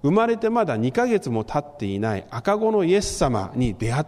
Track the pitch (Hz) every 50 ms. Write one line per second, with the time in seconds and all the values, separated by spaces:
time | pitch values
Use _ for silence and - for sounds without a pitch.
0 | - 139 180 214 226 233 233 226 233 233 226 240 214 160 123 107 113 131 127 233
1 | 247 254 226 196 - 139 117 110 110 - - 147 - - - - 110 98 98 98
2 | 107 113 107 95 - - - 113 - 196 202 214 220 220 220 208 180 165 185 202
3 | 196 - - - 170 139 120 104 95 92 - 117 127 117 92 - 110 113 120 143
4 | 156